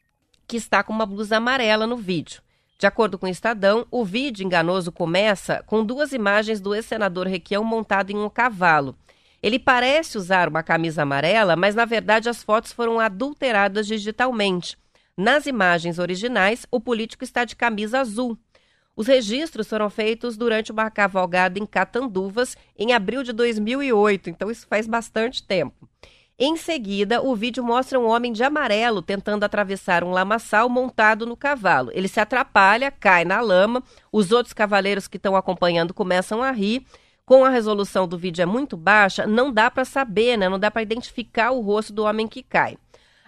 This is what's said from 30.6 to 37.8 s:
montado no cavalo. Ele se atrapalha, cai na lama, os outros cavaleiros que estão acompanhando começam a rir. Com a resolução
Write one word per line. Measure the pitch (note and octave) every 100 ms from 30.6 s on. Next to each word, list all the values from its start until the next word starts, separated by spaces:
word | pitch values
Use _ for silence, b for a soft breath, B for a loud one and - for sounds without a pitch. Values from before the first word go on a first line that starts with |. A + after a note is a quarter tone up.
| B3
montado | B3 B3+ - G#3+ G#3+ A#3
no | A#3+
cavalo. | C#4+ C#4 F#3+ C#3+ B2+
Ele | - F#3+
se | A#3
atrapalha, | G#3+ B3 C4+ G#3 F#3+ A3+ C#4
cai | - G3+ F3
na | E3+ G3+
lama, | A#3 F3+ G#3 B3 b b b
os | G#3+ F3
outros | A#3+ B3
cavaleiros | - G#3 G3+ G3 G3 -
que | F#3+
estão | G3+
acompanhando | F#3+ F#3+ F3 F3 E3+ E3+
começam | - F#3 F3+ F#3 A3
a | C4+
rir. | B3 G3+ B3 b b b b -
Com | C4 C4
a |
resolução | B3+ G#3+ G#3